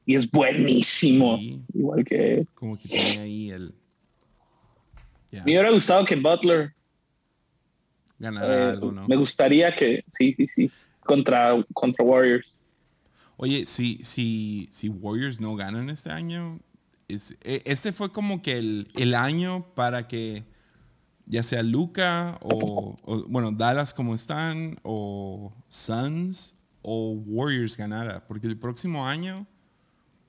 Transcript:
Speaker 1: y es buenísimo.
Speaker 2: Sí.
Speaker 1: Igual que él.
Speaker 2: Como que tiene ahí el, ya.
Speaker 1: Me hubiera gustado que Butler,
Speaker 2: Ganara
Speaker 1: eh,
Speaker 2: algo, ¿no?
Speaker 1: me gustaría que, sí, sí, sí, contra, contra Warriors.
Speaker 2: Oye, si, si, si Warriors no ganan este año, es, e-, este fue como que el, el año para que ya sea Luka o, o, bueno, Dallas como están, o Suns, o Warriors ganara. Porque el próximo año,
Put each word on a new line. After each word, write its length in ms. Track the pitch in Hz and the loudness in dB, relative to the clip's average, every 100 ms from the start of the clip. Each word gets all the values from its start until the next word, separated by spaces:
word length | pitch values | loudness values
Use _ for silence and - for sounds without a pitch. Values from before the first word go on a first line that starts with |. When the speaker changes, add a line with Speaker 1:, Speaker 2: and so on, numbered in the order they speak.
| - | 2
Speaker 1:
y 100 | 135 | 2
es 140 | 117 | 4
buenísimo. 1040 | 151 131 131 123 123 113 - 151 131 123 110 | 4 4 4 4 4 4 4 6 6 6 2
Speaker 2:
Sí. 220 | 110 135 127 | -2 -10 -6
Speaker 1:
Igual 300 | - 139 - | -2 0 0
que 300 | - - - | 0 0 2
él. 140 | - 160 | 2 -2
Speaker 2:
Como 240 | _ 110 107 | _ -10 -10
que 100 | - | -6
tiene 300 | - - 104 | -2 0 -2
ahí 320 | 104 107 104 | -6 -8 -8
el, 240 | 92 87 - _ _ _ _ _ _ _ _ _ _ _ - - _ _ | -10 -12 -16 _ _ _ _ _ _ _ _ _ _ _ -20 -20 _ _
ya. 100 | 101 | -4
Speaker 1:
Me 80 | 139 | 2
hubiera 180 | 175 214 | 6 6
gustado 340 | 214 - 185 | 6 6 6
que 120 | 190 156 | 6 2
Butler, 580 | 147 170 175 165 147 - _ _ _ _ _ _ _ _ _ _ _ _ _ _ | 4 4 4 4 2 -8 _ _ _ _ _ _ _ _ _ _ _ _ _ _
Speaker 2:
Ganara 360 | 113 104 127 | -10 -4 0
Speaker 1:
eh, 160 | 131 123 | 2 2
Speaker 2:
algo, 220 | 107 98 | 0 -4
¿no? 140 | 98 98 | -4 2
Speaker 1:
me 100 | 135 | 2
gustaría 580 | 135 - 135 147 170 - | 2 2 4 6 4 4
que, 260 | 123 123 - | 2 2 -4
sí, 260 | - 131 131 | 2 2 4
sí, 100 | - | 0
sí, 240 | - - - _ _ | 2 0 -2 _ _
contra, 540 | - 143 127 120 120 120 - | 2 2 4 4 4 4 0
contra 300 | - 127 123 | -2 0 4
Warriors. 520 | 120 131 127 120 - _ _ _ _ _ _ _ _ - | 6 6 6 4 0 _ _ _ _ _ _ _ _ -6
Speaker 2:
Oye, 300 | 131 139 - | -2 -2 -2
si, 320 | - 120 - | -2 -2 -4
si, 680 | - - 117 110 107 104 - | -6 -4 -2 -2 -4 -8 -10
si 160 | - 107 | -8 -8
Warriors 500 | 95 104 113 135 113 | -6 -6 -4 -4 -6
no 160 | 110 | -8
ganan 360 | 107 98 113 135 | -6 -6 -8 -8
este 200 | 151 160 | -10 -10
año, 480 | 156 170 170 170 165 - _ _ _ - | -10 -8 -8 -10 -14 -20 _ _ _ -14
es, 300 | 101 - - | -12 -12 -14
e-, 180 | - 131 - | -8 -6 -4
este 260 | 139 208 | -4 -4
fue 180 | 180 202 | -6 -6
como 320 | 208 208 185 | -6 -4 -4
que 140 | 147 123 | -4 -2
el, 300 | 113 104 101 - | -2 -4 -6 -2
el 180 | 123 | 2
año 520 | 120 131 165 180 185 175 | 2 2 0 -2 -4 -6
para 340 | - 120 123 113 | -2 -2 -2 -6
que 360 | 117 113 104 104 _ _ _ _ _ _ _ - | -8 -8 -10 -14 _ _ _ _ _ _ _ -4
ya 160 | 113 | -4
sea 200 | 117 120 | -2 0
Luka 760 | 113 127 170 196 180 170 175 - | 0 0 0 0 0 0 -4 -8
o, 560 | - 220 208 - - - | -4 -2 -2 -4 -6 -10
o, 200 | - 110 - | -6 -6 -2
bueno, 240 | 123 110 | -2 -2
Dallas 400 | 107 117 139 143 | 0 2 2 -2
como 220 | - 120 | -4 -4
están, 640 | 113 - 151 160 160 160 - | -4 -6 -6 -4 -6 -8 -10
o 680 | - 107 101 101 98 98 101 120 _ | -8 -6 -6 -8 -10 -12 -14 -18 _
Suns, 880 | - - 113 139 160 185 185 - - _ _ | -10 -6 -4 -4 -4 -6 -8 -12 -18 _ _
o 320 | 104 113 110 | -8 -4 -4
Warriors 640 | 107 104 110 147 127 113 - | -6 -6 -4 -2 -2 -4 -6
ganara. 500 | 104 107 117 92 - | -8 -8 -8 -10 -12
Porque 200 | 107 113 | -8 -6
el 100 | 110 | -6
próximo 500 | 120 120 180 156 131 | -8 -8 -6 -4 -4
año, 400 | 156 185 190 202 _ _ _ _ _ _ _ | -6 -8 -12 -16 _ _ _ _ _ _ _